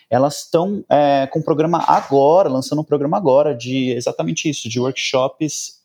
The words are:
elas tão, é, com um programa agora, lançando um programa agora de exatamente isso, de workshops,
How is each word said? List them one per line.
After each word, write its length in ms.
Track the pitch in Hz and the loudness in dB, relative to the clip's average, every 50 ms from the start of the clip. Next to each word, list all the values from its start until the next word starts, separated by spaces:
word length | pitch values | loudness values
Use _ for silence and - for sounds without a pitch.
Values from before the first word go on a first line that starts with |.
| _ - | _ -2
elas 400 | 117 123 135 147 147 - - - | 0 2 2 0 0 -4 -6 -2
tão, 340 | - 165 170 196 208 196 - - | 0 0 0 0 -4 -6 -2 0
é, 400 | - 143 147 143 139 139 135 131 | 2 4 4 4 2 2 0 -2
com 100 | - 160 | -4 -4
um 40 | 156 | -2
programa 420 | - 165 143 156 160 170 165 - | 0 0 0 0 0 0 0 2
agora, 600 | - 151 196 208 - 139 139 139 143 160 185 196 156 | 2 2 2 2 2 2 4 4 6 6 4 4 2
lançando 320 | 131 131 131 - 147 151 | 0 -4 -4 -4 -4 -4
um 40 | 156 | -2
programa 320 | - 147 143 143 143 170 | -2 -2 -2 -2 -2 -2
agora 380 | 208 202 143 127 139 151 151 143 | -2 0 2 4 4 4 2 -2
de 380 | 123 120 123 131 135 131 127 123 | -4 -6 -6 -4 -2 -2 -2 -2
exatamente 560 | 123 120 - - - 165 165 165 - - 160 | -4 -4 -6 -4 -4 -4 -6 -4 -4 -4 -4
isso, 200 | 139 - - 113 | -4 -6 -6 -8
de 120 | 117 123 | -4 -4
workshops, 1000 | 123 131 135 - - - - 127 127 135 135 - 156 151 - - - - - _ | -2 -2 -4 -4 -4 -2 0 0 0 -2 -2 -4 -6 -6 -6 -8 -12 -12 -14 _